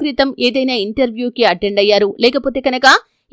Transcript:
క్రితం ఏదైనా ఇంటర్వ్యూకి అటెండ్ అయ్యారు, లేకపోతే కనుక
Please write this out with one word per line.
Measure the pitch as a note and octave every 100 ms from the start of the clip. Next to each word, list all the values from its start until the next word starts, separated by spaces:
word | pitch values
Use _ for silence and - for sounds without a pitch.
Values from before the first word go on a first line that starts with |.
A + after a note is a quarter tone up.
క్రితం | D4 B3+ C4+ - A#3+
ఏదైనా | B3+ C4 B3 G3+
ఇంటర్వ్యూకి | A3 B3+ A3 B3 A#3+ G#3+
అటెండ్ | F3+ G3+ G3+
అయ్యారు, | G#3 G3+ G3+ -
లేకపోతే | A#3+ C4+ C4+ C4 C4
కనుక | B3+ C4 G4+ - _ -